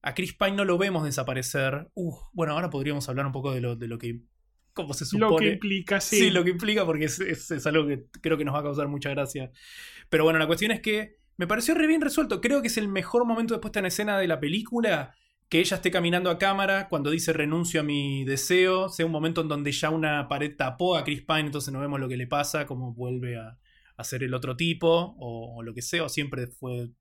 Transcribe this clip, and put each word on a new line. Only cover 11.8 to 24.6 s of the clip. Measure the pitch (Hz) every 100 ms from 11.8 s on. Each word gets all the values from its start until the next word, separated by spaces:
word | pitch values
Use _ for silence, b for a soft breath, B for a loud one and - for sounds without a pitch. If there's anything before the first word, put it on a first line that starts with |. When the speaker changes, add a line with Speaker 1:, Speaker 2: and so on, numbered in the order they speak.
| 311
Speaker 1:
bien | 320
resuelto. | 294 302 262 208
Creo | 233 277
que | 233
es | -
el | 208
mejor | 196 180 240 240
momento | 226 226
de | 226
puesta | 220 214
en | 185
escena | 180 208 196
de | 180
la | 156
película, | 147 190 220 240 220 160 135 b b b _
que | 165
ella | 170 180
esté | 180
caminando | 185 170 180 180
a | 170
cámara | 196 196 196 196 196
cuando | 156 143
dice: | 165 165
"Renuncio | 160 147 165 170 160
a |
mi | 151 147 143 135
deseo", | 135 135 - 180 185 185 190
sea | - 165
un |
momento | 156 160 170
en | 160
donde | 147 147
ya | 143 156
una | 160 156 147 135
pared | 139 147 147
tapó | 131 123 180 170
a |
Chris | 139 143
Pine, | - 156
entonces | 151 143 139
no | 135
vemos | 143 139
lo | 131
que | 127
le | 127
pasa, | 143 143 156 143
cómo | 127 123
vuelve | 117 123 127 123 117
a, | 110 117 b b b -
a |
ser | 120 127
el | 131
otro | 127 123
tipo, | 127